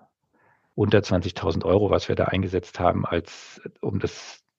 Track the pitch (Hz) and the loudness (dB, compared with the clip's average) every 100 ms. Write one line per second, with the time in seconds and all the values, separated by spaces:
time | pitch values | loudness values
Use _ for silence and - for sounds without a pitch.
0 | _ _ _ _ _ _ _ - 101 107 | _ _ _ _ _ _ _ -2 4 4
1 | - 92 87 - 82 82 85 98 101 87 | 4 0 0 -4 -2 -2 2 2 4 2
2 | - - 92 95 95 92 - - 87 92 | 0 0 0 0 0 -2 -4 -2 0 0
3 | - 85 - - - - - - - 98 | 0 -2 -4 -10 -20 -16 -16 -10 -6 -4
4 | - - - - _ | -4 -8 -18 -20 _